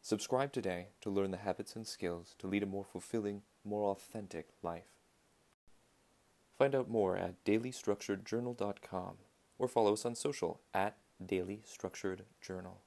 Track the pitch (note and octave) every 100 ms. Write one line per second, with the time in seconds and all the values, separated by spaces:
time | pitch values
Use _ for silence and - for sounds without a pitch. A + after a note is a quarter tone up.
0 | - G#2+ - B2+ C#3 C3 G2 F2+ F#2 _
1 | - G2 G2 F#2 G2+ F2+ G#2 - A2 -
2 | F2+ E2+ F2 - F#2+ G2+ G#2 G2 G2 F2+
3 | - A#2 G#2 G2+ - _ G#2 G#2 G2+ G2
4 | - A2 G2+ E2 - _ F2 E2+ F2+ -
5 | _ _ _ _ _ _ - - _ _
6 | _ _ _ _ _ - C#3 C#3 A#2+ A2+
7 | F#2+ F#2+ F#2 F#2 - G#2+ A#2+ B2+ - G2+
8 | - G2 G2+ A2+ A#2+ A#2+ G2+ G2 - F#2+
9 | F#2 G2 - _ _ _ B2+ A#2+ G#2 G#2+
10 | A#2+ A#2 - C#3+ E2+ - _ F#2+ G2 -
11 | _ _ F#2 F#2+ F2+ G#2 - - F#2 -
12 | G2 F#2 - _ - F#2 F2+ F#2+